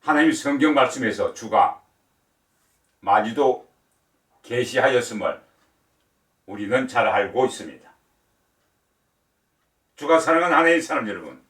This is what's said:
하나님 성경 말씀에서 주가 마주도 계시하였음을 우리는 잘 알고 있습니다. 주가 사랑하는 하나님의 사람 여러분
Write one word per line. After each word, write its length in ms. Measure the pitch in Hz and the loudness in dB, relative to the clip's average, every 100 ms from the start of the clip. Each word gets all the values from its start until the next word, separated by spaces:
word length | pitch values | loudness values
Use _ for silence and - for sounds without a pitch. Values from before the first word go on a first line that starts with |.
하나님 300 | - 147 156 | 0 2 2
성경 420 | 143 143 139 151 | 2 -4 0 2
말씀에서 600 | 139 - 139 113 98 - | 4 2 0 -6 -2 -4
주가 480 | - 113 - - - _ _ _ _ _ _ _ _ _ _ _ _ | -6 -2 2 2 0 _ _ _ _ _ _ _ _ _ _ _ _
마주도 680 | 95 98 107 117 131 120 - _ _ _ _ _ _ _ | 0 0 0 0 0 0 -6 _ _ _ _ _ _ _
계시하였음을 1000 | - 120 120 127 - 123 117 110 101 - _ _ _ _ _ _ _ _ _ _ - | -6 -4 -2 0 2 2 -2 -4 -6 -6 _ _ _ _ _ _ _ _ _ _ -18
우리는 420 | 101 101 127 131 | -10 -2 -2 -2
잘 200 | - - | -2 0
알고 400 | - 98 95 - | 0 -2 -2 -2
있습니다. 460 | - 80 - - _ _ _ _ _ _ _ _ _ _ _ _ _ _ _ _ _ _ _ _ _ | -4 -16 -18 -20 _ _ _ _ _ _ _ _ _ _ _ _ _ _ _ _ _ _ _ _ _
주가 240 | 156 160 | 2 2
사랑하는 360 | 160 165 175 156 | 4 2 2 2
하나님의 260 | 170 170 | 4 2
사람 260 | - 147 110 | 0 -6 -6
여러분 360 | 92 82 - _ | -10 -14 -20 _